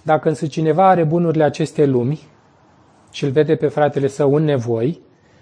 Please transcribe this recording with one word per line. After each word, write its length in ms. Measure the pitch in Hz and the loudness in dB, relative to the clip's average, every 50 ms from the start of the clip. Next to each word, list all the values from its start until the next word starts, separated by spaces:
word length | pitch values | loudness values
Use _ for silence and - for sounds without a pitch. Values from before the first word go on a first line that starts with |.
„Dacă 280 | _ 160 156 151 - 165 | _ 0 0 0 0 -2
însă 180 | 156 - 165 | -4 -2 -6
cineva 400 | 147 - 165 160 160 156 170 190 | -6 -4 -2 0 0 2 4 4
are 160 | 190 185 170 165 | 4 4 2 2
bunurile 400 | 151 165 175 175 165 151 156 151 | 0 0 0 0 0 2 2 0
acestei 440 | 143 - - 160 - - - 151 | 0 0 -2 -6 -4 0 0 0
lumi 400 | 139 131 123 120 127 151 - - _ _ _ _ _ _ _ _ _ _ _ _ _ _ _ _ _ | 2 2 0 0 -2 -4 -6 -10 _ _ _ _ _ _ _ _ _ _ _ _ _ _ _ _ _
și 120 | - - 156 | -10 -6 -4
îl 80 | 143 | 0
vede 240 | 131 151 151 151 160 | 0 0 2 2 0
pe 120 | 151 160 | 0 0
fratele 400 | 143 - 151 147 143 143 143 139 | -2 0 0 0 0 0 -2 -4
său 280 | 131 - - 147 139 143 | -4 -2 0 0 2 2
în 80 | 151 160 | 2 2
nevoi, 560 | 151 143 127 113 120 117 113 117 143 175 - _ _ _ _ _ _ _ _ | 0 -2 -2 -2 -4 -2 -2 -2 -4 -4 -8 _ _ _ _ _ _ _ _